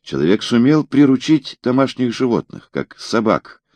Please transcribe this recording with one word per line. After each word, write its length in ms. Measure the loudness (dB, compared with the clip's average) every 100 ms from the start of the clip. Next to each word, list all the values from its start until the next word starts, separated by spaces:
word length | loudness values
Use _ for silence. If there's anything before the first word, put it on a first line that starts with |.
человек 400 | -10 -2 0 0
сумел 420 | 0 0 2 2
приручить 720 | 0 2 2 2 0 -2 -2 -8
домашних 500 | -2 0 -2 -2 -4
животных, 580 | -2 -2 -2 -4 -16 -12
как 240 | -10 -10 -12
собак, 640 | -4 -2 0 0 -4 -20 _